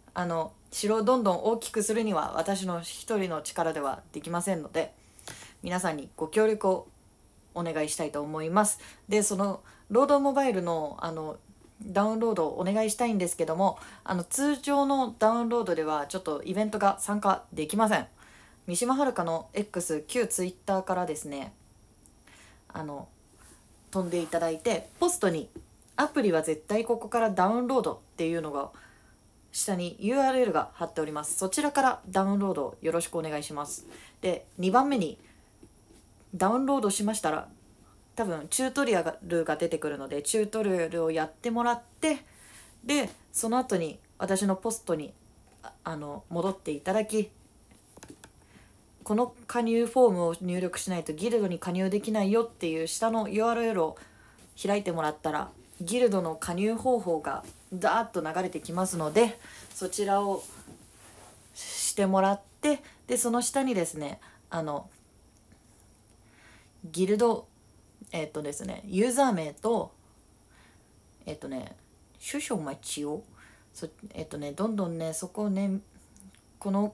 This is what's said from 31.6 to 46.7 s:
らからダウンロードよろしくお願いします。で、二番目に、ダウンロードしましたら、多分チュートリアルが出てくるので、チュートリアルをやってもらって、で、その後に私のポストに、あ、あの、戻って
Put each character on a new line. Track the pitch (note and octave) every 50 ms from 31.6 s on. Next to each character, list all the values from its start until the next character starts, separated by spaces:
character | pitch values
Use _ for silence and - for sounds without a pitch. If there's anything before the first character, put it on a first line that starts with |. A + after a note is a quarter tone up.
ら | D4 C#4+
か | C#4+ C#4 C4
ら | C4 - - - F#3+
ダ | F#3 F#3+ F#3+
ウ | G3 G3+
ン | G3+
ロ | G3 F#3+ E3+
ー |
ド | D3 C3+ - - -
よ | - D#3+
ろ | D#3+ F3
し | E3+
く | - -
お | E3+
願 | D#3+ D#3 D3+ D3
い | D3
し | - D#3
ま | D3 D3
す。 | - - - - - - - - - - -
で、 | - F#3 E3+ - - - -
二 | - F3+ F#3
番 | F#3+ B3 C#4 C#4+
目 | C#4
に、 | A3+ E3+ D3 - - - - - - - _ _ - - - - - - - - - - - - - - - -
ダ | E3+ F#3
ウ | G3 A3+
ン | B3+ C4+
ロ | C4 C#4 C4+
ー |
ド | G#3+ G3+
し | G3 - G#3
ま | G#3+ A3
し | -
た | - D#3
ら、 | D3+ - - - - - - - - - - - - - - _ -
多 | - A3+
分 | F#3+ E3 D#3 C#3+ F3
チ | - - C4
ュ | C4
ー |
ト | C4 C#4+ C#4
リ | A#3 G3+
ア | F3 E3 D#3+ - -
ル | - E3+ E3+ E3 D#3+
が | D#3 D3+
出 | D3+ E3+ E3
て | E3+
く | D#3 -
る | D3+ C#3+ C#3
の | C3+
で、 | C3+ D3 C#3+ C#3+
チ | - - A3
ュ | G#3+
ー |
ト | G#3 A3 A3 G#3+
リ | G3+ F#3 F3
ア | E3
ル | D#3+ E3+ E3+ E3
を | D#3+
や | D#3+ D#3 D#3
っ | D#3
て | - - - A#3+
も | A3+ A#3
ら | A#3 A#3+ A#3
っ | A#3 - - - -
て、 | - D#4 D4 C4 - - - - - - - - - - - - -
で、 | A#3 D4 C#4+ - - - - - _
そ | - - A3+
の | A3 A#3 B3+
後 | B3 - G3+
に | F3 E3 D3+ C#3+ - - _ -
私 | - - G3 F#3+ F#3+ G3+
の | G3 F#3+
ポ | F#3+ - A3+
ス | A3+ -
ト | - - E3
に、 | D3+ D3 - - - - - - - - - - -
あ、 | - - - - _
あ | E3 E3
の、 | D3+ D3 D3 D3 - - -
戻 | E3+ E3+ E3 G3
っ | F#3+
て | - - -